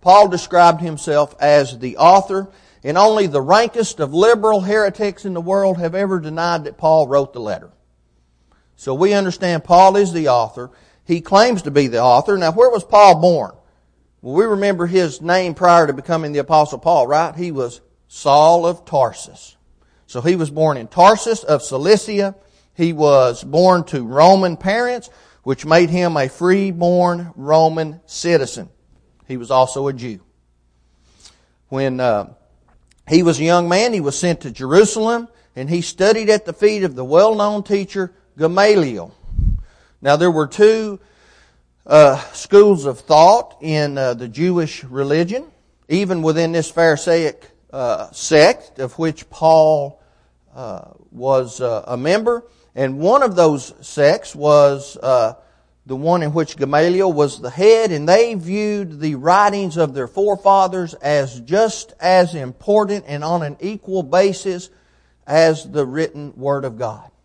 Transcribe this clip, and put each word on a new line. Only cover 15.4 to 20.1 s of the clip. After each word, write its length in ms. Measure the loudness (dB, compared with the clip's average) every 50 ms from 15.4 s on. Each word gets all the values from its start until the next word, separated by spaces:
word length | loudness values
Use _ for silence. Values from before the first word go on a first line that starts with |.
| -2 -4 -6
prior 320 | 0 2 4 4 4 4
to 60 | 2
becoming 400 | -2 -6 -6 -6 -4 -4 -4 -4
the 60 | -6 -6
Apostle 400 | -2 2 2 2 2 0 -4 -6
Paul, 280 | -2 0 2 2 2
right? 280 | 2 0 -2 -2 -4 -6
He 160 | -8 -10 -8
was 300 | -6 -6 -8 -8 -8 -16 _ _ _ _ _ _
Saul 560 | -20 -6 0 2 4 4 6 6 4 4 2
of 220 | -2 -4 -6 _
Tarsus. 720 | -6 -2 -2 -2 -2 -4 -12 -20 -20 -20 -20 -20 -20 _ _ _ _ _ _ _ _ _ _ _
So 160 | _